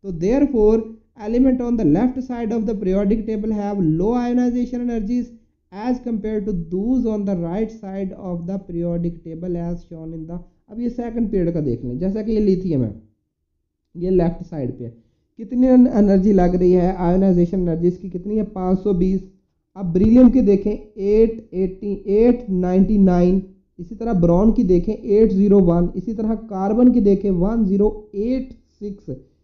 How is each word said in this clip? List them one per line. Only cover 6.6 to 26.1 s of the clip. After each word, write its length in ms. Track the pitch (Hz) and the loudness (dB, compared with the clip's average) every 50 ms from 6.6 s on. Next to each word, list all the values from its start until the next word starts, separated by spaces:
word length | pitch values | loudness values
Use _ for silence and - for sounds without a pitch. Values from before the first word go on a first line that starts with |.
| 165 160 175 185 202 233 262 254 226 | -6 -6 -6 -6 -4 -2 -2 -2 -2
on 180 | 226 220 208 202 | -2 -4 -4 -4
the 120 | 196 196 | -4 -4
right 340 | 175 170 165 175 208 226 220 | -4 -4 -6 -4 -6 -6 -6
side 420 | - - 208 190 190 196 196 190 | -8 -14 -14 -12 -10 -8 -8 -8
of 340 | - - - 185 180 170 170 | -10 -12 -10 -10 -8 -8 -8
the 120 | 175 196 196 196 - | -8 -10 -10 -10 -10
periodic 440 | 175 170 170 175 170 170 170 170 170 160 - | -8 -6 -6 -4 -4 -4 -4 -6 -8 -10 -16
table 320 | 165 165 160 175 185 175 | -16 -14 -12 -8 -8 -6
as 200 | 170 170 170 175 170 | -6 -6 -8 -8 -10
shown 360 | - _ 170 160 160 160 165 | -12 _ -18 -16 -14 -14 -14
in 120 | 160 156 | -14 -14
the, 120 | 165 175 175 170 _ _ _ _ _ | -12 -14 -14 -14 _ _ _ _ _
अब 120 | 208 226 | -12 -8
ये 100 | 240 240 | -6 -6
सेकंड 400 | 233 - 240 233 220 233 233 196 | -6 -6 -10 -8 -4 -4 -4 -2
पीरियड 240 | - 190 180 170 170 | 0 0 0 0 -2
का 60 | 165 | -2
देख 240 | 151 135 117 113 - | -2 -2 -4 -4 -6
लें, 140 | 123 123 135 | -8 -6 -4
जैसा 240 | 175 190 196 220 | -4 -4 -4 -4
कि 100 | 214 226 | -4 -2
ये 80 | 226 214 | -2 0
लिथियम 440 | 214 196 190 180 185 185 156 131 120 | 2 2 2 0 0 -2 -2 -2 -2
है, 180 | 104 98 - _ _ _ _ _ _ _ _ _ _ _ _ _ _ _ _ _ _ _ | -4 -6 -12 _ _ _ _ _ _ _ _ _ _ _ _ _ _ _ _ _ _ _
ये 140 | 175 175 185 | -10 -4 0
लेफ्ट 360 | 190 180 170 170 170 - 185 | 0 2 2 0 -2 -6 -12
साइड 320 | - 175 151 131 120 123 - | -12 -10 -8 -8 -8 -8 -10
पे 60 | 123 | -14
है, 120 | 117 - - _ _ _ _ _ _ _ | -16 -16 -20 _ _ _ _ _ _ _
कितनी 300 | - 226 190 254 247 254 | -18 -14 -6 0 0 4
एन-, 220 | 262 254 254 247 - | 6 8 8 6 6
एनर्जी 440 | - 208 208 202 196 190 185 220 | 6 4 4 6 4 4 4 4
लग 220 | 202 190 180 180 180 | 4 4 4 4 2
रही 180 | 180 180 180 | 4 4 4
है, 240 | 180 180 170 180 190 | 4 4 4 2 0
आयोनाइजेशन 640 | 175 180 170 180 185 190 190 180 175 170 170 190 190 | 0 0 0 2 4 4 4 4 4 2 2 0 -2
एनर्जी 280 | 180 170 160 160 170 180 | -2 -2 -2 0 0 -2
इसकी 220 | 180 185 - 190 | -2 -2 -12 -12
कितनी 260 | 175 180 170 208 214 | -12 -10 -8 -4 -4
है, 60 | 220 | -4
पाँच 360 | 214 - - 185 185 185 190 190 | -4 -4 -6 -6 -2 -2 -2 0
सौ 160 | 190 208 196 | 0 -2 0
बीस। 340 | 175 185 190 190 185 - - _ _ _ _ _ _ _ _ _ | 0 0 0 0 -2 -6 -10 _ _ _ _ _ _ _ _ _
अब 100 | 190 202 | -10 -8
beryllium 440 | 175 165 180 208 220 226 254 254 240 | -4 0 2 4 6 8 8 8 8
की 100 | - 262 | 6 4
देखें, 300 | 214 202 202 190 - 208 208 - - - _ 220 | 4 4 2 2 0 -4 -4 -6 -10 -18 _ -6
एट 520 | 196 202 208 214 226 220 226 - - _ - | -2 0 4 4 4 2 0 -8 -14 _ -4
एटी, 500 | 185 190 185 185 - 214 202 196 196 - | -4 -4 -4 -4 -8 -8 -6 -6 -6 -4
एट 440 | 196 196 214 226 247 240 240 - - | 0 2 4 4 4 2 2 -2 -4
नाइंटी 480 | 190 180 180 180 180 190 196 - 220 202 | -2 -2 0 0 2 2 2 4 4 4
नाइन, 440 | 190 180 180 175 175 180 185 190 185 - - _ _ _ _ - | 4 4 4 4 4 2 2 0 -2 -6 -20 _ _ _ _ -18
इसी 160 | 175 170 226 | -16 -16 -12
तरह 180 | 202 226 233 | -8 -6 -2
boron 400 | 233 180 170 170 170 180 208 226 | 0 2 2 4 4 4 4 4
की 120 | 214 - 226 | 4 2 2
देखें, 300 | 180 180 175 175 - 214 | 2 2 2 2 -2 -6
एट 380 | - - 240 202 214 226 208 | -6 -2 0 4 4 4 4
ज़ीरो 280 | 190 190 202 208 196 202 | 4 2 4 4 6 6
वन, 280 | 185 170 170 175 175 170 - | 6 4 2 2 0 -2 -4
इसी 180 | 185 175 240 | -6 -8 -8